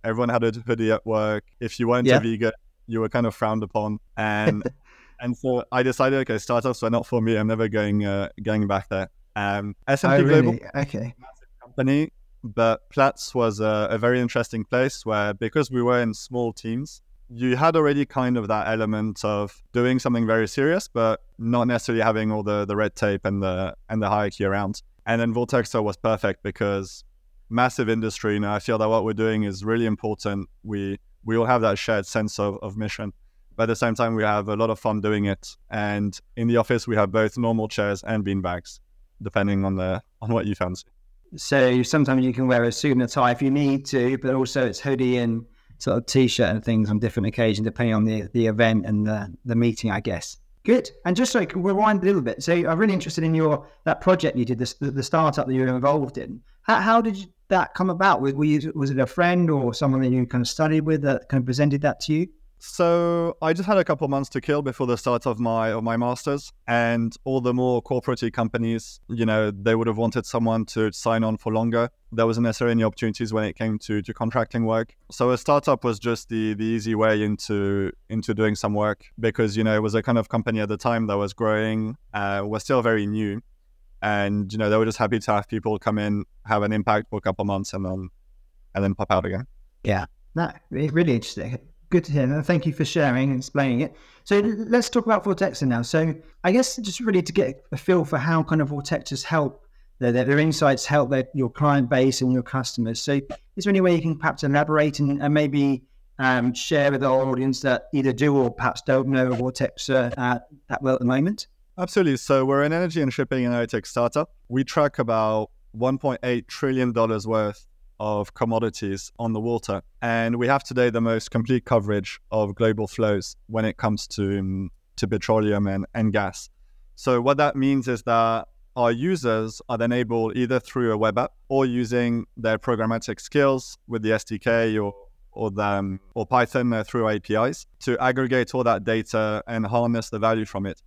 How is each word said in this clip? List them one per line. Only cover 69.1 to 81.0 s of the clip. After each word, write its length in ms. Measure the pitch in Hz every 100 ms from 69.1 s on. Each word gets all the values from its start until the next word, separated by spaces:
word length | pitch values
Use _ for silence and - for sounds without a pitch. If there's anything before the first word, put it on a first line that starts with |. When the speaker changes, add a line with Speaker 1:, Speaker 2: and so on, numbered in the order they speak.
| 117 113
Speaker 1:
know, 240 | 107 107
they 260 | 98 104 113
would 120 | 113
have 80 | 107
wanted 300 | 117 120 -
someone 400 | 117 113 113 110
to 260 | - 110
sign 320 | - 117 113
on 140 | 110 110
for 160 | -
longer. 360 | 110 117 117 117 _ _
There 140 | 110 113
wasn't 180 | 113
necessarily 300 | 117 107 120
any 100 | 117
opportunities 480 | 110 - 113 104 117
when 140 | 110 107
it 100 | -
came 240 | 110 107
to, 220 | - 104
to 120 | 95
contracting 520 | 110 117 120 113 117 113
work. 280 | 113 113 _ _
So 220 | - 123
a 60 | 123
startup 480 | - 143 147 131 123
was 140 | 107
just 280 | 120 117 -
the, 260 | 113 110
the 120 | 104 110
easy 300 | 113 107 110
way 280 | 110 107
into, 720 | 107 104 - 104 98 101 95 - _
into 240 | 113 104
doing 220 | 101 110 104
some 180 | 107
work 320 | 104 107 101 - -
because, 340 | 113 - 110 104
you 80 |
know, 140 | 110 107
it 40 |
was 140 | 110 110
a 80 |
kind 140 | 107 117
of 100 | 110
company 320 | 120 110 110
at 80 | 104
the 100 | 107
time 300 | 127 117